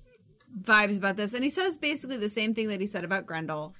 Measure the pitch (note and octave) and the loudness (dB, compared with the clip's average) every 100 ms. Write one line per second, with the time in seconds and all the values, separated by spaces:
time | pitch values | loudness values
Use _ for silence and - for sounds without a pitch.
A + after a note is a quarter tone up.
0 | - - - - - A3 F#3+ G#3+ G#3 G3+ | -20 -20 -20 -20 -14 -10 4 6 6 2
1 | G3 G3 G#3 B3 C4+ E4 F#4 D#4 D4+ D4 | 0 0 -2 0 0 2 0 0 -2 -2
2 | C4 C4 G#3 A3 A3 A3+ A3 G3 G3+ G3+ | -4 -4 -2 0 0 0 -2 -2 -2 -4
3 | F3 F#3+ - D#3+ D#3+ D#3 D#3 | -2 -2 -2 -4 -4 -4 -6